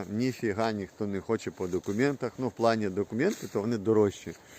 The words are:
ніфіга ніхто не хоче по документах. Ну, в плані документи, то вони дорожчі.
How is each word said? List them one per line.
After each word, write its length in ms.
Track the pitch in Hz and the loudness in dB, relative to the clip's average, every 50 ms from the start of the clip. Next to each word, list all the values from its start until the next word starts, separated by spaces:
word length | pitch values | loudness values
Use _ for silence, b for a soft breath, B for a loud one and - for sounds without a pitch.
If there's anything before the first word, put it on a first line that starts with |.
| 101 85 | -2 -2
ніфіга 640 | 101 110 123 131 120 - - 110 98 101 113 113 | -2 -2 0 -2 -2 -2 -2 -2 0 0 0 0
ніхто 360 | 110 104 98 - - - 107 101 | 0 -2 -6 -8 -6 -6 -6 -4
не 140 | 98 95 | -4 -4
хоче 300 | 90 - 113 110 - - | -2 -2 -2 -2 -2 -6
по 160 | 85 - 95 92 | -6 -6 -6 -2
документах. 640 | 87 92 - - 101 107 131 143 143 123 - 117 - - | -2 -2 -2 -2 0 2 2 0 0 -2 -4 -6 -6 -4
Ну, 100 | 131 120 | -4 -4
в 40 | |
плані 380 | - - 113 117 113 110 107 98 | -2 2 4 4 4 4 0 -2
документи, 580 | 92 95 101 - - 113 143 196 226 - - - - | 0 -2 -2 -2 0 0 0 0 0 -2 -8 -6 -4
то 80 | 113 | -2
вони 160 | 98 113 120 110 | -2 0 -2 0
дорожчі. 540 | 95 110 110 107 107 101 92 - - 85 82 - B B B | 2 4 6 6 6 6 4 -2 -10 -12 -14 -14 B B B